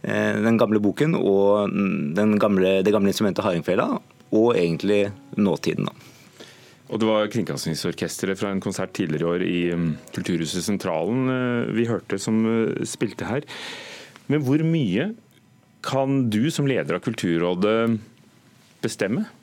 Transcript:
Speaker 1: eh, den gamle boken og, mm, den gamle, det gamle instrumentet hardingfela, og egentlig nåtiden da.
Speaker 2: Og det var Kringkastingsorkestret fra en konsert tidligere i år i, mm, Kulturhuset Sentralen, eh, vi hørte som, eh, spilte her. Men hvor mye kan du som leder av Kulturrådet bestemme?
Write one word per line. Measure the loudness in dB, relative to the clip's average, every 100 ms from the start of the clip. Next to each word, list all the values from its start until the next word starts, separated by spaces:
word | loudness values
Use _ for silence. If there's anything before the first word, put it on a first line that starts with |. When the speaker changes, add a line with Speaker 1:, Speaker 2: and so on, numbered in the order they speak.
Speaker 1:
eh, | -2 0 0
den | 0 2 2
gamle | 4 4
boken | 2 2 0 2
og, | 2 4 4 4 2
mm, | 0 -2 -2 -2 0
den | 2 4
gamle, | 2 4 4 4
det | 4
gamle | 4 2
instrumentet | 2 0 0
hardingfela, | 0 0 0 0 0 -4 -8 _ -2
og | 2 4 4
egentlig | 0 0 0 2 0 -4 -10 0
nåtiden | 0 2 -2 -2 -6
da. | -8 -20 -20 -20 -20 -20 -20 -20 -20 -10
Speaker 2:
Og | -2
det | 2
var | 2 0
Kringkastingsorkestret | -2 -4 -4 -4 -4 -4 -4 -6 -4 -4 -2
fra | -2
en | -2
konsert | -4 -4 -6
tidligere | -4 -4 0
i | 0
år | 0
i, | 0 0 0
mm, | 0 -2 -4 -8
Kulturhuset | -8 -2 -2 -2 -4
Sentralen, | -2 -2 -2 -2 0 0 0
eh, | 0 -2 -2 -2
vi | -2 0
hørte | -2 -4 -6
som, | 0 0 2
eh, | 2 0 -2
spilte | -6 -4 -6 -4 -4
her. | -6 -6 -14 -14 -14 -16 -18 -20 -20 -2
Men | 0
hvor | 2 2
mye | 2 2 2 0 -2 -6 _ _ _ _ _ _
kan | -4 0 2 2 2
du | 2 0
som | 0 0
leder | 0 0 -2
av |
Kulturrådet | -2 -2 0 2 0 2 2 4 2 0 -4 -20 -20 _ _ _ _ _
bestemme? | -8 -2 -2 -2 -4 -10